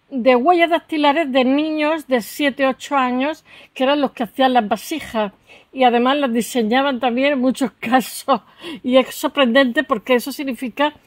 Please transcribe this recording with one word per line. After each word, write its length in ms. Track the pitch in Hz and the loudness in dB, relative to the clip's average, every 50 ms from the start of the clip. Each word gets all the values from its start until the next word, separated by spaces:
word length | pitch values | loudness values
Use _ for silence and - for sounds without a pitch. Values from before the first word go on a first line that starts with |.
| _ _ | _ _
de 260 | 277 262 214 262 254 | -6 0 2 4 4
huellas 340 | 240 247 339 359 339 339 311 | 4 4 4 4 4 4 2
dactilares 600 | 339 320 - - 320 302 294 285 277 320 330 269 | 2 -2 -2 -4 -4 0 2 2 2 2 0 0
de 140 | 247 269 247 | 2 2 2
niños 640 | 254 269 294 302 311 311 311 302 294 320 320 285 - | 4 2 2 0 -2 -2 -2 -2 -2 -2 -4 -4 -2
de 140 | 262 240 | -2 -2
siete, 460 | 196 - - - 294 285 240 - 269 262 | -2 -4 -6 -2 -2 -2 0 0 0 -2
ocho 300 | 254 - - - 285 269 | -2 -2 -6 -4 -2 0
años, 480 | 262 247 247 254 262 294 311 - _ _ - - - _ _ | 0 0 0 -2 -2 -4 -4 -6 _ _ -20 -20 -20 _ _
que 100 | - 262 | -2 0
eran 180 | 262 285 294 | 0 2 2
los 100 | 277 247 | 0 -2
que 120 | - - 247 | -2 -4 -8
hacían 300 | 196 - - 262 262 254 | -8 -2 0 2 2 4
las 140 | 247 214 196 | 2 0 0
vasijas. 640 | 226 202 - - 330 285 - - - 226 214 196 - _ _ _ - - _ _ - | -4 -6 -6 -8 -8 -8 -8 -6 -4 -4 -4 -4 -6 _ _ _ -20 -20 _ _ -4
Y 100 | 269 254 | 2 2
además 340 | 247 233 240 240 254 277 294 | 2 4 4 2 2 2 0
las 160 | 285 254 226 | 0 0 0
diseñaban 680 | 240 220 - - 254 226 208 233 262 269 285 269 226 | -2 -4 -2 -2 -2 -2 0 2 0 0 0 -2 -2
también 340 | 269 254 233 247 269 285 294 | -2 -2 -2 0 0 0 0
en 60 | 262 | 0
muchos 320 | 247 262 240 - 277 208 | 0 0 0 0 -4 -6
<laughs> 80 | - - | -6 -8
casos. 600 | - 233 247 269 - - - - - - 269 220 _ _ _ _ - 349 311 190 - | -6 0 0 0 0 -2 -10 -12 -2 -2 -2 -2 _ _ _ _ -14 -14 -14 -10 -4
Y 140 | 254 247 262 | 2 2 2
es 180 | 247 - - | 2 2 -4
sorprendente 680 | - - 285 - 285 269 233 226 277 277 247 233 302 269 | -6 -6 -6 0 0 0 4 4 4 2 2 2 -2 -2
porque 320 | - 277 208 - - 254 | -2 -4 -4 0 0 0
eso 160 | 240 - 285 | 0 0 -2
significa, 640 | 247 - 294 269 240 - 269 240 - - 285 302 - - _ | -8 -8 -6 -8 -6 -6 -8 -10 -4 -2 -2 -2 -2 -6 _